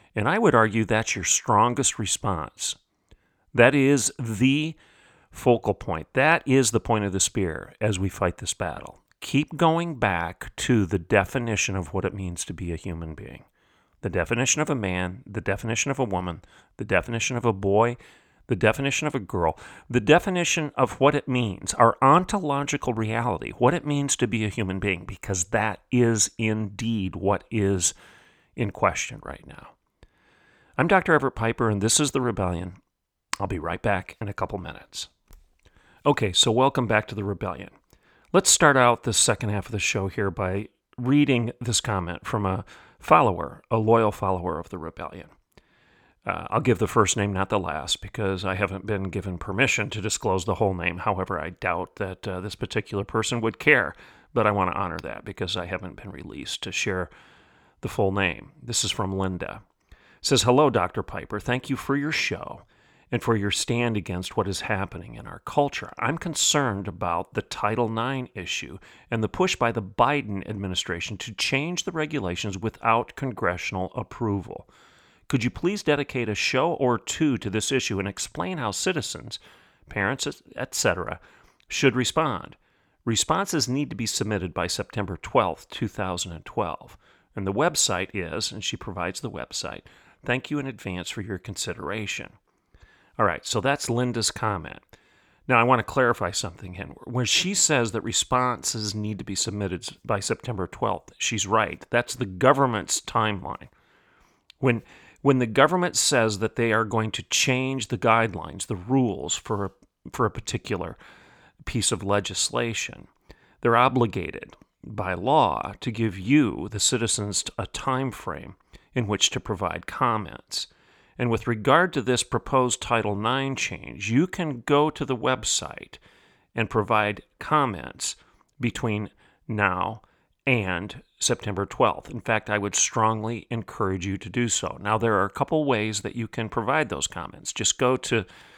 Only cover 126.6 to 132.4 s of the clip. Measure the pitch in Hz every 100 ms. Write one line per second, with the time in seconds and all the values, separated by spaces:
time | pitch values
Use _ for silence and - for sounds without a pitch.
126.6 | 110 117 101 110 104 101 - _ - 151
127.6 | 131 87 60 - - - _ _ _ -
128.6 | 120 - 117 107 101 - _ _ - 107
129.6 | 101 92 90 113 _ _ _ _ 139 120
130.6 | 95 87 101 120 - _ - 120 107 95
131.6 | 98 - 117 - - 117 - 110